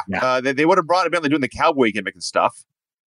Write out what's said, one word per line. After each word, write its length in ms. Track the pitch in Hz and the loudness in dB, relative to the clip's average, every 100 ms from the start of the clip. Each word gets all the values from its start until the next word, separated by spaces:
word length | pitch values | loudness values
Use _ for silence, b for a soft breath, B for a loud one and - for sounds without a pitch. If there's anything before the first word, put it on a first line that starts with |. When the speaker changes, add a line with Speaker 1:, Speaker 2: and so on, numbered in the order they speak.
| - | 0
Speaker 1:
Yeah. 160 | 95 127 | -2 0
Speaker 2:
Uh, 140 | 127 | 0
they, 140 | 131 | 0
they 120 | 135 160 | 0 2
would 120 | 190 | 2
have 100 | 156 | 2
brought 200 | 180 170 | 0 0
him 60 | |
in, 80 | 170 | -2
they're 80 | 147 | 0
doing 120 | 151 | -2
the 80 | 127 | -2
cowboy 420 | - 156 143 113 | 0 0 2 0
gimmick 220 | 104 95 | 0 -8
and 100 | 87 | -10
stuff. 400 | - 92 98 - _ _ _ _ | -6 0 0 -2 _ _ _ _